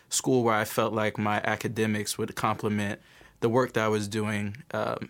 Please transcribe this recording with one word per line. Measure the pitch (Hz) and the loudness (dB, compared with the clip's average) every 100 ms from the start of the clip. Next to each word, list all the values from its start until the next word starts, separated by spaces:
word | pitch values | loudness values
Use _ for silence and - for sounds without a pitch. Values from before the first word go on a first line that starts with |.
| _ | _
school | - - 127 | -2 2 2
where | 117 107 | 4 2
I | |
felt | 110 - 110 | 2 0 0
like | 110 107 104 | 2 0 0
my | 104 104 | 0 0
academics | 113 107 117 110 110 104 101 - | 0 -2 -4 -2 0 0 -4 -6
would | 110 | -6
complement | - 110 107 110 104 101 110 - - - _ | -2 -2 0 0 0 -2 -6 -12 -20 -20 _
the | 117 | 2
work | 120 123 | 4 2
that | 117 | 2
I | 110 | 2
was | 107 101 | 2 0
doing, | 107 107 104 104 110 - | -2 -2 -2 -4 -8 -8
um, | 110 113 117 - | -4 -2 -4 -6